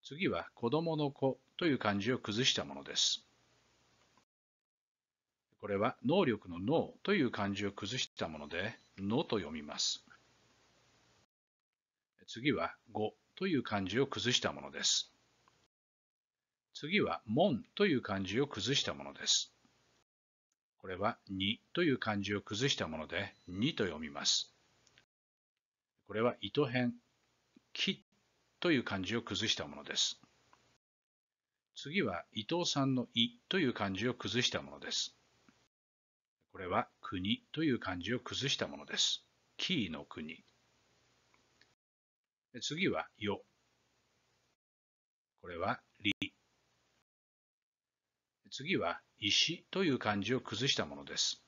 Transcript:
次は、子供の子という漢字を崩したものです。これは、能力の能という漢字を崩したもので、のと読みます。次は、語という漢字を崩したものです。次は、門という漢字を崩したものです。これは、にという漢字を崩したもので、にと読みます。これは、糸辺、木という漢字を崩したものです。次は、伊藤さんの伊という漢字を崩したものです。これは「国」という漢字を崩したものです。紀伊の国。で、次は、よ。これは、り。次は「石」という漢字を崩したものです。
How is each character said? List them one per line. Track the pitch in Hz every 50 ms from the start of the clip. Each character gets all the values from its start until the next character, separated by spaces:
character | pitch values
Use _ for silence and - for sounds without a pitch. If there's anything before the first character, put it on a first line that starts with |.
| -
次 | - 135 151 190 147
は、 | 98 85 85 - _
子 | - - 117
供 | 123 156 170 165 160
の | 151 151 143
子 | 135 - - 135 127 - _ _ _ -
と | 180
い | 170 139
う | 120
漢 | - 107 101 101
字 | 98 110 131
を | 120
崩 | - - 101 110 131
し | 147 147
た | - 87
も | 71 69
の | 71 71
で | - -
す。 | - - - - - - _ _ _ _ _ _ _ _ _ _ _ _ _ _ _ _ _ _ _ _ _ _ _ _ _ _ _ _ _ _ _ _ _ _ _ _ _ _ _ _ _ _ _ _ _ _ _
こ | -
れ | 101 101 98
は、 | 104 123 - _ -
能 | 120 160 196 185
力 | 143 110 - - 92
の | 85 82
能 | 95 110 147 165 104 80 - -
と | _ - 202
い | 202 139
う | 117
漢 | - - 101 98 101
字 | 98 104
を | 101
崩 | 98 - - 104 120 127
し | - - _
た | - - 85
も | 78 73
の | 73 73
で、 | 82 85 92 110 - - - _ _ -
の | 98 98 110 139 139
と | - 127 107
読 | 87 76
み | 78 117 110
ま | 110 - 101
す。 | - - - - - - - - _ _ _ _ _ _ _ _ _ _ _ _ _ _ _ _ _ _ _ _ _ _ _ _ _ _ _ _ _ _ _ _ _ _ _ _ _ _ _ _ 98 -
次 | - 117 123 147
は、 | 120 - 82 82 - _ _ -
語 | 107 - 104 107 - _ _ _ _
と | - 180 196
い | 170 131
う | 117
漢 | - 110 101 98
字 | 92 95 120
を | 139
崩 | - - - 92 120 127
し | -
た | - 98
も | 73 71
の | 71 71
で | - - -
す。 | - - - - - _ _ _ _ _ _ _ _ _ _ _ _ _ _ _ _ _ _ _ _ _ _ _ _ _ _ _ _ _ _ _ _ _
次 | - - 151 185 208
は、 | 139 90 85 - _
門 | 113 107 135 175 214 151 98 78 - _
と | - 202 202
い | 151
う | 120 -
漢 | - 101 98
字 | 98 90 95 117
を | 147 139
崩 | - - 95 113 139
し | 143 -
た | - 80
も | 71 71
の | 69 71
で | - -
す。 | - - - - - _ _ _ _ _ _ _ _ _ _ _ _ _ _ _ _ _ _ _ _ _ _ _ _ _ _
こ | - 95
れ | 92
は、 | 90 98 110 120 - _ -
に | 98 95 95 101 113 - _ _ _
と | -
い | 180 160 131
う | 110
漢 | - 113 107 101
字 | 98 98 104
を | 101 -
崩 | - 107 98 123 143
し | -
た | - 98 82
も | 78 78
の | 78 73
で、 | 82 87 98 98 - _ _ -
に | 90 95 110 135 -
と | - 113
読 | 90 78 76
み | 80 76
ま | 71 71 - -
す。 | - - - - _ _ _ _ _ _ _ - _ - _ _ _ _ _ _ _ _ _ _ _ _ _ _ _ _ _ _ _ _ _ _
こ | 98
れ | 104
は、 | 113 120 117 -
糸 | - 101 - 143 147
辺、 | 127 120 127 123 120 120 - _ _ _ _ _ _ _ _ _ _ _ - _ _
木 | _ - - - 185 - _ _ _ _ _ _ _ _ _ _ _ _
と | - 175 160
い | 127
う | 110
漢 | - 107 98
字 | 92 87 110
を | 117
崩 | - - 107 - 113 107
し | -
た | - 90
も | 73 73 71
の | 71
で | - -
す。 | - - - - - - _ _ _ _ _ - _ _ _ _ _ _ _ _ _ _ _ _ _ _ _ _ _ _ _ _ _ _ _ _
次 | - - 139 156 202
は、 | 170 113 90 85 - _ -
伊 | 113 104
藤 | - 160 175 175 -
さ | - 143 135
ん | 135 131
の | 127 117 - _
伊 | 120 117 117 117 - _ _
と | - 196
い | 165 127
う | 117
漢 | - 107 98 95
字 | 92 107 127
を | 120
崩 | - - 107 95 123
し | 120 -
た | - 85
も | 71 71
の | 71 71
で | - -
す。 | - - - - - _ _ _ _ _ _ - _ _ _ _ _ _ _ _ _ _ _ _ _ _ _ _ _ _ _ _
こ | _ 95
れ | 95 90
は | 92 110 120 - _ _
「国」 | - - - 95 90 101 117 123 _ _ -
と | 151 165
い | 156
う | 127 110
漢 | - - 87 87
字 | 87 98 120
を | 123
崩 | - - 101 90 123 139
し | - -
た | - 90
も | -
の | - -
で | - - -
す。 | - - - - - _ _ _ _ _ _
紀 | - - - 185 156 107
伊 | 87
の | 78 73 71
国。 | _ - - 78 78 82 - - _ _ _ _ _ _ _ _ _ _ _ _ _ _ _ _ _ _ _ _ _ _ _ - _ _ _ _ _ _ _ _ _ _ _ _ _ _ _ _ _
で、 | _ 123
次 | - - 147 160 190 156
は、 | 92 78 82 - _ _
よ。 | 107 104 98 - - _ _ _ _ _ _ _ _ _ _ _ _ _ _ _ _ _ _ _ _ _ _ _ _ _ _ _ _ _ _ _ _ _ _ _ _ _ _ _
こ | - 90
れ | 87 85
は、 | 87 101 123 - _ _ _ _
り。 | 104 101 95 _ - 98 _ _ _ _ _ _ _ _ _ _ _ _ _ _ _ _ _ _ _ _ _ _ _ _ _ _ _ _ _ _ _ _ _ _ _ _ _ _ _ _ _ _ _ -
次 | - - 131 160 190
は | 131 90 85 87 - _ _ _ _
「石」 | 107 104 - - - - 170 180 - _
と | - 185 196
い | 170
う | 131 117
漢 | - 110 104 101
字 | 98 101 127
を | 127
崩 | - - - 104 127 139
し | -
た | - 98
も | 76 71 69
の | 71
で | 73 78
す。 | - - - - - _